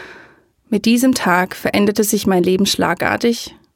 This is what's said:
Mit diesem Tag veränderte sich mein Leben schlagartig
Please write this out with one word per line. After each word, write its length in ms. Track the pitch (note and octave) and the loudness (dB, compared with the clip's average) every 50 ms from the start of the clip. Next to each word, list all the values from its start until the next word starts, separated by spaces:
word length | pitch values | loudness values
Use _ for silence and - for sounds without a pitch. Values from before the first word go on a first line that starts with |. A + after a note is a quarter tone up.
| - - - - - - _ _ _ _ _ _ _ - | -20 -20 -20 -20 -20 -20 _ _ _ _ _ _ _ -4
Mit 160 | A3 G3+ - | -4 0 2
diesem 280 | A3+ A#3 A#3+ B3+ C4 B3+ | 2 2 4 2 2 0
Tag 420 | - - G3 F3 F3+ F#3 - - | 0 0 0 2 2 0 -2 -4
veränderte 480 | - - - - G#3 G3+ G#3+ G3+ A3 G#3+ | -6 -4 -2 0 0 0 2 2 0 0
sich 220 | G3+ - G3 - | 0 0 -2 0
mein 180 | G3 F#3+ F3+ F3 | 0 0 2 2
Leben 220 | F#3 F#3 F#3+ G3 | 2 2 0 0
schlagartig 920 | G3 - - F3+ E3+ E3+ - - - G3+ - - A#3 A#3 - - - - - _ _ _ | 0 0 0 -2 -2 -2 -2 -2 -2 0 0 0 0 -2 -2 -6 -14 -18 -20 _ _ _